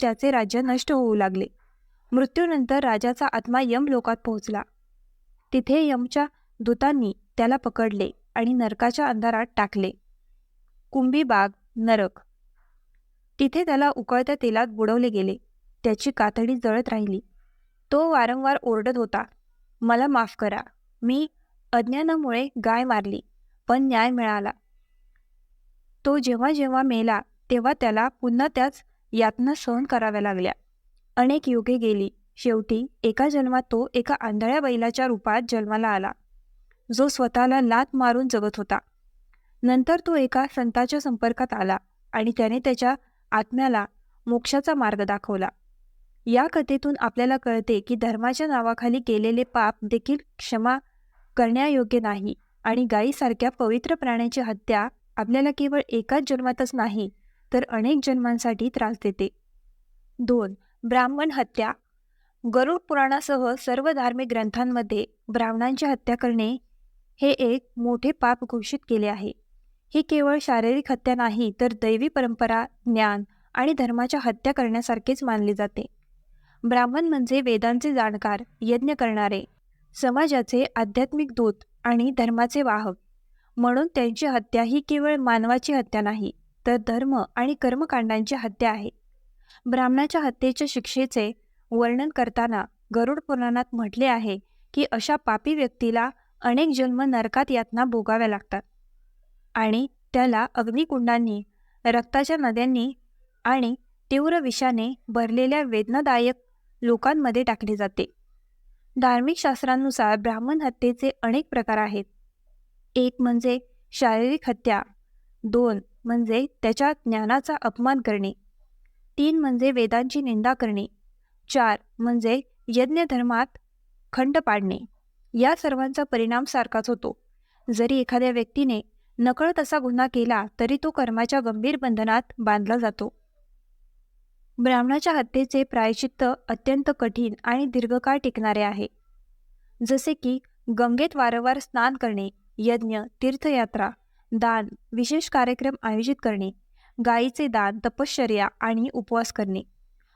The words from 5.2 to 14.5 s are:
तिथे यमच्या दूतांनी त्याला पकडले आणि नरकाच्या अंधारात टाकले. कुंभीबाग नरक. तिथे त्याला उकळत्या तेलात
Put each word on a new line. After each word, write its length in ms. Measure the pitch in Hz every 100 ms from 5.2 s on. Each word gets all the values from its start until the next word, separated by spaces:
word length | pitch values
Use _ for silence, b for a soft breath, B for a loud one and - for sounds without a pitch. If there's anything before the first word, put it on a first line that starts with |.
| _ _ _
तिथे 300 | 262 240 302
यमच्या 440 | 302 254 247 285 294 - _ -
दूतांनी 520 | 226 240 277 285 214 - _ -
त्याला 200 | 233 262
पकडले 540 | 233 - 226 202 190 - _
आणि 180 | - 233
नरकाच्या 540 | 254 220 214 240 247 285
अंधारात 400 | 220 233 226 240 -
टाकले. 340 | 202 202 190 - _ _ _ _ _ _ _ _ _
कुंभीबाग 580 | 269 254 285 262 208 202 - _ 226
नरक. 440 | 226 214 190 - _ _ _ _ _ _ _ _ _ _ _ -
तिथे 260 | 277 330
त्याला 260 | 330 277 285
उकळत्या 440 | 254 208 247 254 285
तेलात 240 | 233